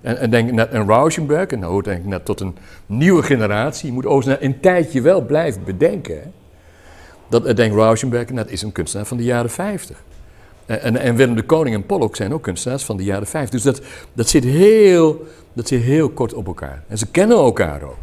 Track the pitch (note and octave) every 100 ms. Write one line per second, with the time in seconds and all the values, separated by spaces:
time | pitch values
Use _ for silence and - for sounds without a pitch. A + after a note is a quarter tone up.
0 | B2 B2 B2 A#2 A#2 A#2 A2+ A#2 G2+ A2+
1 | D#3+ - D3 D3+ F#3+ A#2 F2 G2 G#2 F2+
2 | G2 F#2+ - G2+ F#2+ - - - - G#2+
3 | E3+ F3+ - C3 G#2+ G#2 C3+ - D3+ B2
4 | - C#3 B2+ C3+ C3+ C3+ F#3 F3+ D3+ C3
5 | C3 F#3+ A#2+ D3+ E3 G2 F#2+ F#2 E3 G3+
6 | - D2+ E3 - _ _ _ _ - -
7 | - - - A#2 - A2 A2 G#2 A2 A2+
8 | C3 A#2+ A#2 B2+ G#2+ G2 G#2 F#2+ D#2+ G2
9 | G#2 B2 A#2+ A#2+ A#2 - G3 G3+ - -
10 | - - - - - - - A2 A#2+ A#2
11 | B2+ A#2 C3 A2+ - D#3+ C#3+ G#2+ F#2 G3
12 | A2 - G2+ D#3 G#2 F2 B2 C3+ - G2+
13 | F#2+ G2 G#2 D#3+ C3 B2+ C#3 - - -
14 | - - A#2 D#3 B2 D3 G3+ A3 G3+ F3
15 | D#3+ D3+ - - - - A2+ B2+ A#2+ D3+
16 | D3 - A#2 A#2 F#2 E2+ C#2 C2+ - A2
17 | - - G#3 A#3 C3 - E2+ D2 C#2+ B1